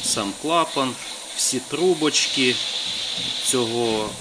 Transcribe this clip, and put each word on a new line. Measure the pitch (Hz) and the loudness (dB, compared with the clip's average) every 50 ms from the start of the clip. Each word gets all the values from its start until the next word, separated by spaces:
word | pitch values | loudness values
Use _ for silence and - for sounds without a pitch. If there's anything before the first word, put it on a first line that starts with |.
| - | -2
сам | - - - 107 101 95 - | -2 -2 0 -2 -4 -4 -4
клапан, | - 151 165 170 160 156 - 147 135 131 120 - - - - - - - - | -2 2 2 2 2 2 2 0 0 0 -2 -6 -8 -10 -10 -12 -12 -10 -4
всі | - - - - 127 | -2 0 0 0 0
трубочки | - - - 143 170 185 180 156 156 151 135 - - - - - 131 127 123 - - - - - - - - - - - - - - - - - - | -4 -2 -2 2 4 4 4 4 2 2 2 2 0 2 2 2 4 4 4 2 -2 -4 -4 -4 -4 -4 -4 -4 -4 -4 -4 -4 -4 -4 -4 -2 -2
цього | - - 127 120 113 117 120 120 113 110 110 107 104 98 - | 2 2 2 2 2 2 2 2 2 2 0 0 -2 -6 -8